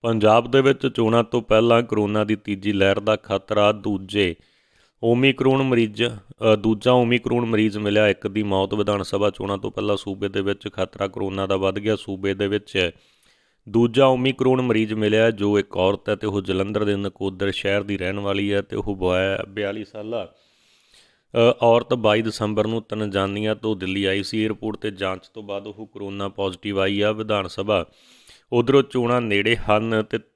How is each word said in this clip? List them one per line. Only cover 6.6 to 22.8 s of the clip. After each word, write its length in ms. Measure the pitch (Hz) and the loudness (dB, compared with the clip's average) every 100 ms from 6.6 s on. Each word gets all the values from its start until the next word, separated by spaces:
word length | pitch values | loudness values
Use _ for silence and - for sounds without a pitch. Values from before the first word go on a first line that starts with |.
| 110 107 127 | 2 0 4
ਓਮੀਕਰੋਨ 520 | 127 117 120 117 120 | 4 4 0 0 -2
ਮਰੀਜ਼ 340 | 117 107 110 104 | 0 2 2 0
ਮਿਲਿਆ, 300 | 104 104 107 | 0 2 2
ਇੱਕ 200 | 95 101 | 0 -4
ਦੀ 140 | 101 | -4
ਮੌਤ। 320 | 101 95 98 | 0 0 0
ਵਿਧਾਨ 280 | 107 101 101 | -2 -2 -2
ਸਭਾ 280 | 92 101 101 | -2 -2 -2
ਚੋਣਾਂ 280 | - 101 98 | -2 -6 -4
ਤੋਂ 120 | 104 | -6
ਪਹਿਲਾਂ 260 | - 104 101 | -6 -2 -4
ਸੂਬੇ 320 | - 98 101 | -4 -6 -4
ਦੇ 120 | 101 | -4
ਵਿੱਚ 280 | 98 101 107 | -4 -4 -8
ਖਤਰਾ 360 | - 92 - 98 | -6 -8 -4 -6
ਕਰੋਨਾ 380 | 101 98 95 98 | -4 -6 -4 -2
ਦਾ 100 | 95 | 0
ਵੱਧ 220 | 95 98 | 0 -2
ਗਿਆ। 180 | 104 104 | -4 -4
ਸੂਬੇ 380 | - 95 98 | -6 -6 -4
ਦੇ 140 | 95 101 | -2 -2
ਵਿੱਚ 420 | 104 - 98 90 - _ _ _ _ _ _ - | -2 -2 -2 -2 -4 _ _ _ _ _ _ -2
ਦੂਜਾ 380 | 110 117 117 135 | 2 2 4 4
ਓਮੀਕਰੋਨ 540 | 127 131 127 127 131 | 4 0 0 0 2
ਮਰੀਜ਼ 320 | 127 110 110 | 0 0 0
ਮਿਲਿਆ, 380 | 107 107 107 113 | 0 2 4 2
ਜੋ 280 | 110 101 104 | 2 0 2
ਇੱਕ 180 | 98 90 | 0 0
ਔਰਤ 320 | 92 101 - | 0 0 -4
ਹੈ 80 | 101 | -4
ਤੇ 100 | 107 | -2
ਉਹ 140 | 101 | -4
ਜਲੰਧਰ 440 | 95 92 98 104 | -2 -2 -2 -2
ਦੇ 120 | 104 101 | 0 -2
ਨਕੋਦਰ 540 | 101 - 98 92 98 | -4 -6 -8 -4 -4
ਸ਼ਹਿਰ 320 | 92 98 101 | -4 -2 -2
ਦੀ 160 | 101 98 | -2 -4
ਰਹਿਣ 200 | 90 101 | -4 -4
ਵਾਲੀ 340 | 101 98 101 | -4 -2 0
ਹੈ 100 | 101 | -2
ਤੇ 140 | 101 107 | -2 -6
ਉਹ 200 | 101 95 | -6 -2
ਬੋਆ-, 480 | 90 90 95 98 101 | 0 0 0 -2 -6
ਬਿਆਲੀ 360 | 98 101 107 | -6 -6 -6
ਸਾਲਾ, 500 | 104 107 107 117 90 _ _ _ _ _ _ _ _ _ _ | -12 -12 -8 -8 -10 _ _ _ _ _ _ _ _ _ _
ਅ, 220 | 120 117 - | 2 4 4
ਔਰਤ 320 | 117 117 117 | 4 4 2
ਬਾਈ 280 | 127 107 107 | 0 2 2
ਦਸੰਬਰ 440 | 113 - 107 107 107 | 0 -4 -2 0 -2
ਨੂੰ 160 | 113 | -4